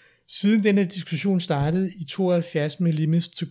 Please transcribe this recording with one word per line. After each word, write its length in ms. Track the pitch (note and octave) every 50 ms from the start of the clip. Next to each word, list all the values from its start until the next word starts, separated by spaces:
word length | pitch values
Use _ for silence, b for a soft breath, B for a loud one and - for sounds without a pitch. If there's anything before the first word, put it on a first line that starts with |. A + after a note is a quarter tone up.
| b b b b b
siden 360 | b - - G3 G3+ A3 A3 G3+
den 140 | G#3+ G3
her 80 | G3+ G3
diskussion 540 | E3+ - F#3 - - E3 C#3 - G3+ F#3+ F3
startede 500 | F3 - D#3 C#3 C#3+ D#3 E3 F#3 F#3+ F3 G3 G3
i 40 | D3+
tooghalvfjerds 760 | - - - F#3+ F3+ F3+ E3+ E3 - - D#3 D3 D3+ D3 -
med 140 | F3 E3+ D#3+
Limits 340 | D#3 D#3+ D#3 E3 E3+ E3+
to 180 | - - - E3+ -